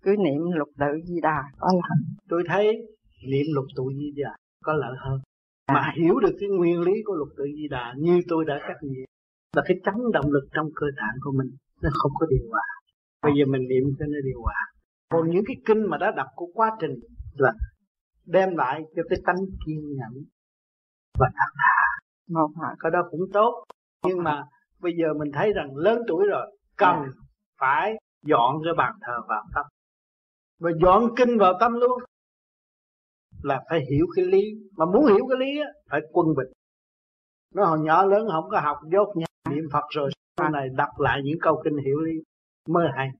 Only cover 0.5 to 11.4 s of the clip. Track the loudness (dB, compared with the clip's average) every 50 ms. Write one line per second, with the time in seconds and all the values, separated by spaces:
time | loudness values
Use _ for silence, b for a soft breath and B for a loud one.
0.5 | -2 -2 -2 -4 _ -2 0 0 0 -4 -6 -6 -6 0 0 0 0 0 -4 -8
1.5 | -10 -2 2 2 2 2 2 0 0 0 0 -2 -10 -14 _ _ -2 -2 -2 0
2.5 | 0 2 2 2 0 0 -6 -16 -20 _ _ _ _ _ -8 -2 -2 -2 0 0
3.5 | -2 -4 -4 -4 -8 -6 -6 -6 -6 -6 -8 -10 -8 -8 -8 -8 -8 -16 _ _
4.5 | _ _ -4 -2 -2 -2 -2 -4 -8 -10 -8 -6 -6 -6 -8 _ _ _ _ _
5.5 | _ _ _ 0 2 2 2 0 -2 0 2 4 4 4 4 0 0 0 -4 -2
6.5 | 0 2 2 2 2 2 2 0 0 0 -2 -4 -4 -4 -4 -8 -8 -8 -8 -8
7.5 | -8 -8 -10 -8 -6 -8 -8 -8 -6 -2 2 4 4 4 4 2 -2 -2 0 -2
8.5 | -4 -6 -6 -10 -12 -10 -10 -10 -10 -10 -12 -16 _ _ _ _ _ _ _ _
9.5 | -2 -2 0 0 -2 0 0 -2 -2 0 -2 0 0 2 2 2 0 0 -2 -2
10.5 | -4 -4 -4 -4 -6 -4 -6 -6 -4 -4 -8 -8 -8 -6 -6 -4 -2 -2